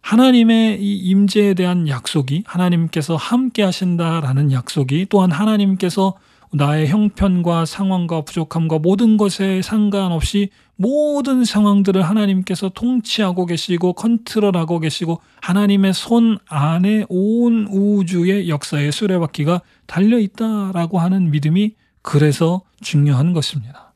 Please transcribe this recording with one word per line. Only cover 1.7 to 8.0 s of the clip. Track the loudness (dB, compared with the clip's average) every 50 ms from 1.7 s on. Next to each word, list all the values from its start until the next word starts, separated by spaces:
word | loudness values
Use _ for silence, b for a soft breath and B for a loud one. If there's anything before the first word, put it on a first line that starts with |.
| 0 0 0 -2
약속이, | -4 -4 -6 -4 -2 -2 -2 -2 -4 -4 -4
하나님께서 | -6 -4 -2 0 2 2 0 0 -2 -4 -6 -4 -2 -4
함께 | -4 -2 -2 0 0 0 0 0 0 0
하신다라는 | 0 0 -2 -2 -2 -2 0 -2 -2 -2 -2 -2 -2 0 0 2 2
약속이, | 0 0 -4 -4 -4 -4 -2 0 0 -2 -2 2
또한 | 2 2 2 2
하나님께서 | 0 0 0 0 2 2 2 0 0 0 -2 -4 0 0 0 -2 -2 b b b b b b b -2
나의 | -2 0 0 0 0 0
형편과 | 0 2 2 0 0 0 0 0 0 0 0 0 0 0 0 -2
상황과 | -4 -4 -4 -4 -2 -2 -2